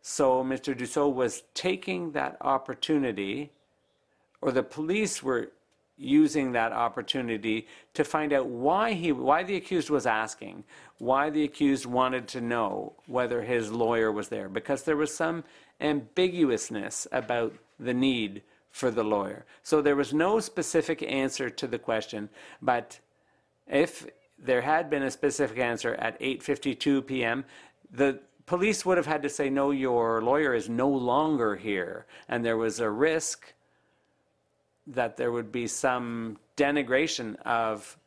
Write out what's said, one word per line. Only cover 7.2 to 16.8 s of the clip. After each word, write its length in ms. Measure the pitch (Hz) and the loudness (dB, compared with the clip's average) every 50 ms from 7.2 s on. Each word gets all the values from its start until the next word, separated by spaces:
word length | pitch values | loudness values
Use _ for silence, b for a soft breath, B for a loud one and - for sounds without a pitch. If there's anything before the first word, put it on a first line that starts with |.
| 123 117 113 107 104 113 110 113 110 B B B B B _ | -2 -2 -4 -2 0 -2 -2 -2 -4 B B B B B _
to 100 | - 156 | -2 -2
find 300 | - - 156 151 147 143 | 0 0 -2 0 2 2
out 140 | 135 127 | 0 0
why 460 | 123 123 120 127 147 175 196 220 233 214 | -2 -4 0 0 2 2 2 2 0 0
he, 180 | 170 170 165 | 0 0 0
why 320 | 143 127 127 131 143 165 185 | 0 2 4 2 2 2 2
the 120 | 185 202 | -2 -4
accused 360 | 175 - - 190 170 147 - | -6 -4 -2 -2 -2 0 2
was 160 | 147 135 113 | 0 2 2
asking, 560 | 123 110 107 110 110 - - 101 98 90 92 - B B B B B B | 2 2 2 0 -4 -6 -12 -14 -14 -14 -16 -18 B B B B B B
why 320 | _ 120 120 131 135 143 156 | _ 0 2 2 4 2 2
the 140 | 147 151 151 | 2 0 0
accused 420 | 143 - - 147 139 139 131 131 | 0 0 2 4 4 4 2 0
wanted 420 | 123 123 127 131 127 127 127 120 - | -2 2 2 2 2 0 -4 -6 -6
to 120 | - 127 | -8 -6
know 520 | 120 117 120 120 110 98 98 104 - - - _ _ | -2 -2 0 0 0 0 -2 -4 -6 -10 -14 _ _
whether 380 | - 123 127 123 117 120 117 - | -4 -2 0 0 0 0 -2 0
his 280 | 120 123 117 113 107 | 0 0 0 0 -2
lawyer 400 | 113 117 113 113 117 113 110 110 | 0 0 2 2 4 2 2 2
was 180 | 104 104 101 - | 0 -2 -4 -4
there, 200 | 113 107 98 95 | -6 -8 -8 -6
because 320 | 95 113 - - 139 135 - | -6 -6 -2 -2 -4 -2 0
there 140 | 165 151 | 0 0
was 160 | 147 156 147 - | 0 0 -2 0
some 300 | - 165 165 170 170 151 B B B B B B _ | -2 -2 -2 -2 -4 -8 B B B B B B _
ambiguousness 1300 | - 151 147 143 117 - _ - 185 185 175 175 160 131 117 104 - - 117 104 | -2 0 0 0 -4 -4 _ 2 2 2 4 2 2 4 4 0 -2 -6 -6 -6